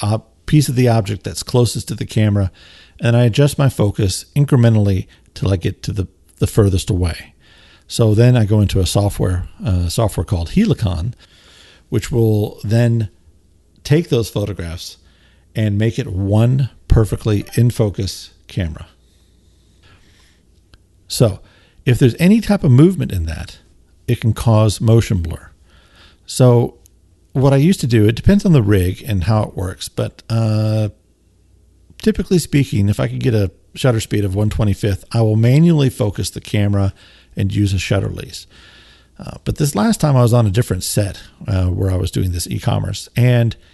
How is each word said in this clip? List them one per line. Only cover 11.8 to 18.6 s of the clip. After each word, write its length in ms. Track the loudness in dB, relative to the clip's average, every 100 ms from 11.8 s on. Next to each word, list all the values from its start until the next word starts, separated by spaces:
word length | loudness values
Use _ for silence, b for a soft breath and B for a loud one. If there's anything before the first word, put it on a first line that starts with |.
| b
which 220 | -6 -2
will 480 | 0 2 0 -2 -6
then 460 | -2 0 2 0 -4 _ _ _ _ _ _ _
take 260 | 0 0 0
those 200 | -2 -2
photographs 680 | -4 -6 -8 -10 -12 -14 -20 b b b b b -4
and 220 | -2 0
make 220 | -2 -2
it 80 | -6
one 640 | -4 0 2 2 0 -2 -4 2
perfectly 580 | 2 2 -2 -2 -2 -2 0
in 140 | 0
focus 640 | 2 -2 -2 -8 -8 -18 _ -12
camera. 400 | -6